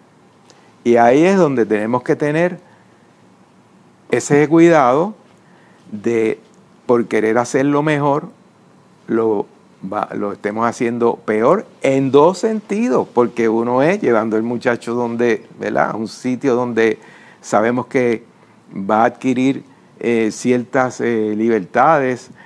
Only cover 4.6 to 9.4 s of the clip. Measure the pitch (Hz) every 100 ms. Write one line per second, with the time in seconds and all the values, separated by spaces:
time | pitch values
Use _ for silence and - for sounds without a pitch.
4.6 | 170 160 127 135 190 214 _ _ _ _
5.6 | _ _ - 107 101 117 110 - - _
6.6 | _ _ - 120 107 110 107 113 120 139
7.6 | 139 143 151 147 143 139 175 - _ _
8.6 | _ _ _ _ - 113 113 101